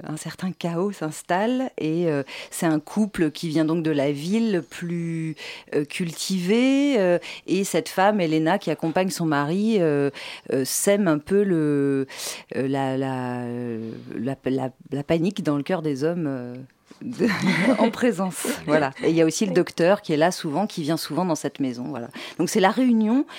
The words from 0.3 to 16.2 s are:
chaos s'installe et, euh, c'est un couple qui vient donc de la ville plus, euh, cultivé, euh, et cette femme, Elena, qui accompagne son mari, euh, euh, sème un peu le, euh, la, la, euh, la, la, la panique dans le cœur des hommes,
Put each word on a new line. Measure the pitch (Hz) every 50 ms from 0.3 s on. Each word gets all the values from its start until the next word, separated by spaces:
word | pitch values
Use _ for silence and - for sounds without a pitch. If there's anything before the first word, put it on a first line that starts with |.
| - - 185 185
chaos | 170 - - 170 170 165 190 208
s'installe | 190 - 160 156 151 - - - 175 185 214 240 254 254 262 - - -
et, | 151 156 160 175 175 165
euh, | 147 139 135 - - - - -
c'est | - - 180
un | 165 156 151
couple | - - - 208 220 196 - - 165 151
qui | - - 175 165
vient | 147 160 156
donc | 156 165 175 156
de | 160
la | 151 139 135 147
ville | 147 139 151 175 208 226 233 220 196 170 139 -
plus, | - - 175 170 175 170 170 165 165 160 160 160 147 - - - - - - - -
euh, | 151 147
cultivé, | - - - 185 165 151 - - - 190 185 175 180 220 240 254 262 269 277 285 285 269 214
euh, | 185 180 175 165 - - - - -
et | - 165 190 202
cette | - - 165 - -
femme, | - 190 185 208 214 202
Elena, | 170 156 160 160 156 160 185 208
qui | - 170
accompagne | 151 - - 160 147 185 190 190
son | - - 170
mari, | 160 147 143 143 147 175 196 214 226 226 196
euh, | 170 156 147 143 139 139 - - - - - - - -
euh, | 113 135 131
sème | - - - - 202 202 208 208
un | 170 151 147
peu | - - 190 202 208
le, | 196 175 160 151 147 143 143 139 139 139 135 135 131 - - - - - - - - -
euh, | 117 135
la, | 135 139 135 135 131 131
la, | 131 135 135 131 127 127 123 123 123 123
euh, | 120 120 123 123 120 117 110 113 113 - - - - - 82
la, | 113 135 135 - -
la, | 127 131 135 131 127 - _ - -
la | - 139 143
panique | - 165 170 160 160 - -
dans | 147 151 147
le | 143 139
cœur | - 190 175
des | 156 156 139 127 147
hommes, | 160 175 180